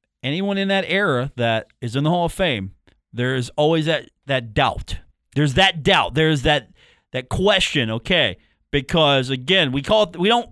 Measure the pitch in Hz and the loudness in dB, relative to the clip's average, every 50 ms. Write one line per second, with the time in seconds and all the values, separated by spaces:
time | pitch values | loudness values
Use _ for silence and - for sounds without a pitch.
0 | _ _ _ _ - 127 143 180 196 202 196 196 196 196 196 196 190 - 170 196 | _ _ _ _ -8 -6 -4 -4 -2 -2 -2 -2 -2 0 0 -2 -2 -2 -2 0
1 | 208 196 139 120 127 143 - 120 117 117 113 113 - _ _ - - 117 107 135 | 0 0 0 -2 -2 -4 -4 -2 0 0 0 -2 -4 _ _ -10 -8 -6 -2 -2
2 | 143 156 175 175 170 160 - - 190 170 127 104 98 98 - _ _ _ _ _ | 0 0 0 0 -2 -2 -2 -2 -2 -2 -2 -4 -6 -8 -12 _ _ _ _ _
3 | _ _ - 113 123 127 131 131 120 123 - - 147 156 165 160 151 160 160 135 | _ _ -6 -4 -2 -2 -2 -2 -4 -4 -2 0 2 2 2 2 0 0 -2 -2
4 | - - _ _ _ - 139 127 120 113 104 - 135 117 - - - - - - | -4 -8 _ _ _ -4 -4 -4 -4 -2 0 0 0 0 0 -4 -8 -10 -10 -12
5 | - _ _ _ _ _ - 135 151 147 123 180 190 190 180 160 131 185 190 156 | -12 _ _ _ _ _ -2 0 0 2 2 2 2 2 2 0 0 2 2 2
6 | 113 87 120 151 160 160 156 139 120 156 147 143 113 - _ _ _ _ _ _ | 2 0 0 2 2 2 2 2 2 2 0 0 -2 -6 _ _ _ _ _ _
7 | _ _ - 127 127 - - - 185 208 202 185 - - - 151 120 110 110 113 | _ _ -10 -10 -8 -4 -2 0 2 2 2 2 2 0 0 0 0 0 -2 -4
8 | - - 185 170 139 104 87 - _ _ _ _ _ _ - 143 135 - - 165 | -2 0 0 2 2 0 -2 -6 _ _ _ _ _ _ -4 -4 -2 0 2 2
9 | 156 143 139 135 127 127 135 131 127 139 185 190 160 135 127 139 139 147 208 214 | 4 4 4 2 0 -2 -4 -4 -2 0 2 2 2 0 -2 -2 0 2 2 2
10 | 208 170 165 151 175 208 233 240 233 - | 2 0 -2 -2 0 0 0 0 -2 -4